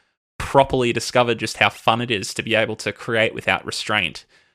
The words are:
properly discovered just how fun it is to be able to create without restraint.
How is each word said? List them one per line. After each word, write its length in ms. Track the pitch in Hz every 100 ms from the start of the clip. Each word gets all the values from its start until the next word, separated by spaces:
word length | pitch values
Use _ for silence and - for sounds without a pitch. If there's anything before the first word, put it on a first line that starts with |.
| _ _ _ -
properly 520 | - 139 135 135 120
discovered 460 | 113 - 127 120 113
just 200 | 110 -
how 120 | 104
fun 320 | - - 113
it 80 | 120
is 240 | 107 104
to 80 | -
be 140 | 113 110
able 200 | 110 110
to 140 | 107
create 440 | - - 113 113 -
without 280 | - 95 -
restraint. 600 | - - 107 85 - - _ _